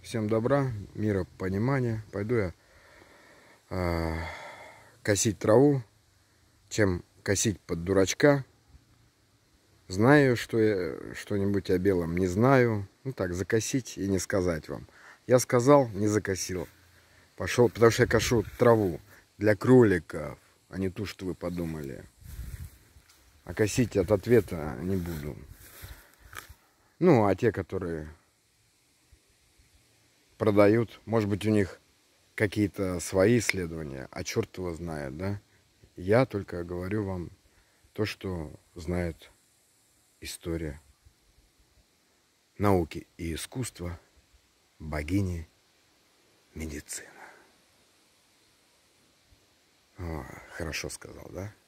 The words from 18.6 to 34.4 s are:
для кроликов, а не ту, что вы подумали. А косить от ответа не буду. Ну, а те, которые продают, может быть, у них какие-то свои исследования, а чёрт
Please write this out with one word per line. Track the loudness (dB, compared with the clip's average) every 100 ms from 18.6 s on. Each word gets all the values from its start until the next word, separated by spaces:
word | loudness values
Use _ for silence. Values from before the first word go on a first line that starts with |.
| 6 6 2 -2 -14 -20 _ 0
для | 0 2
кроликов, | 6 8 8 4 -2 -10 -10 -12 _ _ _
а | -6
не | -6
ту, | -6 -10
что | -8 -10
вы |
подумали. | -8 -8 -6 -6 -8 -10 -12 -18 _ -18 -14 -14 -14 -16 -20 _ _ _ _ _ _
А | -12
косить | -2 0 2 0 0
от | 2
ответа | 0 4 4 4 -6 -6 -6
не | -4
буду. | -4 -4 -8 -10 -12 -18 -20 -20 -20 -20 -20 -20 _ -20 -20 -20 -20 _ _ _ _
Ну, | 6 6 6
а |
те, | 4 0
которые | 0 -6 -6 -6 -8 -10 -16 _ _ _ _ _ _ _ _ _ _ _ _ _ _ _ _ _ _ _ _ _ _
продают, | 2 6 6 6 0 -8
может | -2 0 0
быть, | -2 2
у |
них | 2 0 -6 _ _ _ _ _ -4
какие-то | -2 0 -2 -2 -6 -4
свои | -2 4 4 4
исследования, | 0 -4 -6 -8 -10 -12 -12
а | -10
чёрт | -6 -4